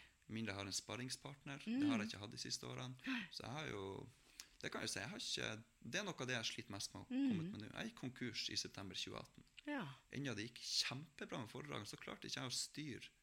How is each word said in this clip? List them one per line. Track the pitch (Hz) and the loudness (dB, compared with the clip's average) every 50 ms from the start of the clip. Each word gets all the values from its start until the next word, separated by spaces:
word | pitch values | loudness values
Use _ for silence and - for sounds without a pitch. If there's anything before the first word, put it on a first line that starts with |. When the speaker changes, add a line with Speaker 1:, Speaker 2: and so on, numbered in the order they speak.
| - - - _ _ - 107 | -8 -16 -20 _ _ -4 -2
Speaker 1:
Mindre | 110 113 104 98 | 0 0 0 0
jeg | 98 | 0
har | 98 | 0
en | 98 95 | 0 0
sparringspartner. | - - - 107 113 127 131 - - - 139 143 - - 147 139 139 - | 0 0 0 -2 -2 -2 -2 -4 -4 -6 -6 -8 -8 -6 -6 -6 -4 -2
Speaker 2:
Mm. | 214 233 269 | 2 4 6
Speaker 1:
Det | 294 294 | 6 8
har | 262 214 | 8 6
jeg | 208 226 | 4 2
ikke | - 95 | 0 -2
hatt | 104 - 123 | -4 -4 -4
de | 117 | -4
siste | - 120 117 - 123 | -2 0 0 0 -2
årene. | 123 127 127 127 127 127 127 - | -2 -2 -2 -4 -4 -4 -4 -2
Speaker 2:
Nei. | 262 262 240 190 160 | -2 0 0 -2 -2
Speaker 1:
Så | - - - | -4 -6 -4
jeg | 110 131 | -4 -2
har | 156 151 127 | -2 -2 -2
jo, | 117 101 98 95 95 - - 110 - - - - - - - - - - | -2 -2 -2 -2 -2 -4 -6 -8 -12 -16 -20 -16 -12 -12 -12 -12 -8 -6
det | - - - | -4 -2 -2
kan | - | 0
jeg | - 113 | 0 0
si, | - 95 | 0 0
jeg | 98 143 208 | -2 -2 -2
har | 233 | -2
ikke, | - - - - 123 113 110 110 113 - - - - | 0 0 2 2 2 2 0 -2 -6 -10 -16 -12 -6
det | 113 123 185 | -2 -2 0
er | 208 | 0
noe | 185 - - | 0 0 0
av | 131 | 2
det | 123 127 | 2 2
jeg | 117 113 - | 4 2 2
sliter | - - - - 101 | 0 0 -2 -4 -2
mest | 98 - - - | -2 -2 -2 -4
med | 95 - | -6 -4
å | |
komme | - 254 262 277 262 214 | 2 4 6 6 8 6
Speaker 2:
Mm. | 170 | 6
Speaker 1:
ut | 160 180 214 | 4 2 0
med | - | -2
nå. | 107 - - | -4 -4 -2
Jeg | - - 226 | -2 -2 -2
gikk | - - | -2 -2
konkurs | - 127 127 - 123 117 104 - - - | -4 -4 -2 0 -2 0 2 2 0 2
i | - | 2
september | - - - - - 98 92 - | 2 2 0 -2 -4 -4 -2 -2
tjue | - - - 107 - | 0 0 0 0 -2
atten. | - - - - - - - - - | -4 -6 -10 -20 -20 -20 -20 -8 -4
Speaker 2:
Ja. | 294 294 269 180 135 131 - - - | 0 0 0 0 -2 -4 -8 -10 -4
Speaker 1:
Enda | - 139 143 135 110 | -2 0 2 2 2
det | 101 107 120 | 2 0 0
gikk | 127 - - | -2 -4 -2
kjempebra | - - - - - 127 131 160 - - - 208 196 - 143 | 4 6 6 6 6 2 -2 -4 -6 -8 -6 -6 -2 -2 -2
med | 110 - | -2 -2
foredragene, | - - 147 147 143 117 104 | -4 -6 -4 -2 -2 -2 -2
så | - - - | -4 -6 -6
klarte | - - - - - | -4 -4 -4 -4 -2
ikke | 110 - - | -2 -2 0
jeg | 135 123 | 0 0
å | 123 | 2
styre | - - - - 151 156 147 107 101 - - - - | 0 0 0 -2 -4 -4 -2 -4 -4 -6 -10 -14 -18